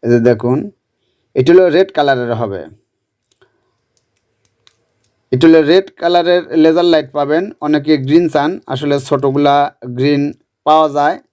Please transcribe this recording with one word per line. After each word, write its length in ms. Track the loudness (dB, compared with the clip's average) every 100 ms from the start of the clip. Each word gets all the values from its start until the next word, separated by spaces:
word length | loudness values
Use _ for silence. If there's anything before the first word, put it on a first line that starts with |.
এই 60 | 0
যে 80 | 0
দেখুন, 360 | 2 0 -2 -4 -6 _ _ _ _ _ _ -4
এটি 140 | 4
হলো 140 | 4 4
রেড 200 | 2 -2
কালারের 400 | 0 -2 -2 -2 -6
হবে, 260 | -6 -8 -14 _ _ _ _ _ _ _ _ _ _ _ _ _ _ _ _ _ _ _ _ _ _ _ _ _ _
এটি 120 | 2 4
হলো 160 | 4
রেড 240 | 4 2 0 _
কালারের 480 | -2 0 0 -2 -2 0
লেজার 300 | 2 2 2
লাইট 160 | 0 -2
পাবেন। 320 | -6 -2 -2 -4 -10
অনেকে 320 | -4 -4 0 -2
গ্রিন 280 | 2 0 2
চান, 200 | -2 -4 -6 -10
আসলে 280 | -8 -4 -4
ছোটোগুলা 560 | -2 -2 -2 0 2 2 0 _ -14 -4
গ্রিন 280 | -2 0 -4 -8 _ _ 0
পাওয়া 220 | 0 0
যায় 260 | 0 -2 -4 _